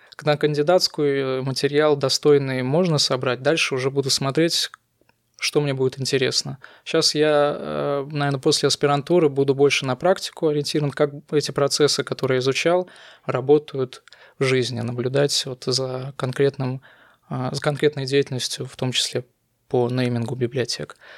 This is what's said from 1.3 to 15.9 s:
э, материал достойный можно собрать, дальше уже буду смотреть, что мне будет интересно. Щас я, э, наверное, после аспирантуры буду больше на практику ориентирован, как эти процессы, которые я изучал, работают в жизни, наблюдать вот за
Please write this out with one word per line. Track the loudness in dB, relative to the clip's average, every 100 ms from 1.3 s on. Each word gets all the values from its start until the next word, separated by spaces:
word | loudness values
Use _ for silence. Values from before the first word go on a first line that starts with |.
| -2
э, |
материал | -4 -2 0 2 4
достойный | 2 0 2 4 4 4 -2
можно | 0 0 2 2
собрать, | 0 0 -2 0
дальше | 0 0 0
уже | -2 0
буду | -2 0
смотреть, | -2 0 0 0 0 -4 -10 _ _ _ _ _ _
что | -2 0
мне | -2
будет | 0 -2 -2
интересно. | -2 0 0 -2 -6 -14 -18 -18 -2
Щас | 0 0
я, | 2 2 4 2 -2
э, | -6 -4 -2 -4 -4
наверное, | -2 -2 0
после | 0 2 0
аспирантуры | 0 2 0 2 4 4
буду | 2 0
больше | 4 4 2
на | -2
практику | 0 0 0 -2 -4 -2
ориентирован, | -2 -2 -2 -2
как | 0 -2 -2 -2
эти | -2 0
процессы, | 0 0 2 2 2
которые | -4 -4 0 0
я |
изучал, | 0 0 2 0 -2 -14 -20 -12 -6
работают | -4 4 4 4 -6 -6 -8 -20 -20 -20 _
в |
жизни, | 0 2 0 -4
наблюдать | -6 -4 0 2 2 0
вот | -4 -6 -4
за | -2 -2